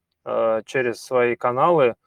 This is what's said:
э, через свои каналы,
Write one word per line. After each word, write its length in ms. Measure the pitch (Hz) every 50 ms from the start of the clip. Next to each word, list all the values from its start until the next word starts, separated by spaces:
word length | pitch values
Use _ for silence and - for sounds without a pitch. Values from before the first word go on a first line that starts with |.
| _ _ _ _ -
э, 380 | 127 113 113 113 113 113 113 -
через 380 | - - 135 123 120 107 - -
свои 320 | - 131 123 120 120 117
каналы, 580 | - - 123 120 131 151 175 175 156 131 117 107 - _